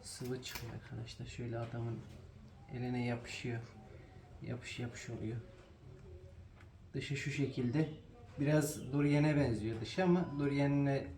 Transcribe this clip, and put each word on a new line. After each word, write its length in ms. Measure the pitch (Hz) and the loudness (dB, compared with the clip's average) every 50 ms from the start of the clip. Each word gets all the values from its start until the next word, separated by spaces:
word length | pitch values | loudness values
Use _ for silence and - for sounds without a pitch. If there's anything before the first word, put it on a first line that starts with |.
| - | -12
sıvı 360 | - - - 127 123 127 127 127 | -12 -10 -8 -4 -4 -4 -4 -4
çıkıyor 300 | - - - 120 113 113 | -6 -8 -6 -6 -6 -8
arkadaşlar. 520 | 113 - - 120 113 117 117 - - 117 | -8 -10 -8 -8 -8 -8 -8 -8 -10 -10
Şöyle 320 | 117 - - 123 120 117 117 | -10 -6 -6 -4 -4 -2 -2
adamın 400 | 117 117 - 117 117 117 113 107 - - - - - - - - - - - - - - - | -4 -4 -4 -4 -2 -2 -4 -4 -8 -12 -14 -16 -16 -16 -18 -18 -18 -18 -18 -18 -16 -10 -6
eline 340 | 123 123 123 123 123 120 | -4 -2 0 0 0 2
yapışıyor. 540 | 120 120 117 - - - - - 123 120 117 - - - - - - - - - - - - - - - - - | 0 0 -2 -4 -8 -10 -6 -4 -2 -2 -2 -4 -8 -14 -16 -16 -16 -16 -16 -16 -16 -18 -18 -18 -16 -14 -12 -6
Yapış 360 | - 123 120 - - - - | -6 -6 -6 -6 -8 -6 -4
yapış 320 | 120 117 - - - - | -4 -4 -6 -8 -8 -8
oluyor. 260 | 117 - - 110 120 117 - - - - - - - - - - - - - - - - - - - - - - - - - - - - - - - | -6 -4 -4 -2 -4 -4 -6 -8 -16 -18 -20 -20 -20 -20 -18 -18 -16 -16 -16 -16 -16 -14 -16 -16 -16 -16 -18 -18 -18 -18 -20 -20 -20 -20 -20 -8 -6
Dışı 220 | 147 - - 139 | -6 -4 -2 -2
şu 140 | 139 - 147 | -2 -2 -2
şekilde. 580 | 135 - 139 120 - - 123 123 117 151 160 151 - - - - - - - - - - | 0 2 0 0 2 0 0 2 4 4 2 2 0 -10 -14 -18 -18 -18 -18 -14 -4 0
Biraz 520 | 143 147 151 151 147 151 - - - 123 135 | 2 6 6 6 6 4 0 -4 -6 0 2
duriyen'e 440 | 143 147 143 143 147 147 156 151 | 4 6 6 8 8 8 8 6
benziyor 440 | 143 139 123 117 104 104 110 110 113 | 6 6 4 4 2 0 -2 -2 -2
dışı 240 | 113 - - - 185 | -4 -4 0 4 6
ama 340 | 180 175 180 175 - 139 143 | 6 8 6 6 2 0 2
duriyen'le 680 | 143 143 139 139 139 143 139 143 143 139 139 135 - - - | 2 2 4 4 4 4 6 4 4 4 4 2 0 -2 -10